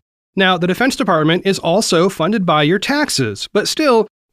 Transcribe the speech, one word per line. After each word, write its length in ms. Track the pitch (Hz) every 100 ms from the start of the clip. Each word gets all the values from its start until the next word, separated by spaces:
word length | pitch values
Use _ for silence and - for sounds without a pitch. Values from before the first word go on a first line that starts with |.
| _ _ _ -
Now, 220 | 190 180
the 100 | 180
Defense 300 | 180 254 -
Department 480 | 202 165 156 175 196
is 140 | 190
also 500 | 160 190 - 170 190
funded 360 | 190 165 220 180
by 180 | 151
your 140 | 151 196
taxes, 680 | - 285 294 - 113 98 -
but 160 | 208 170
still, 360 | - 302 233 214 _ _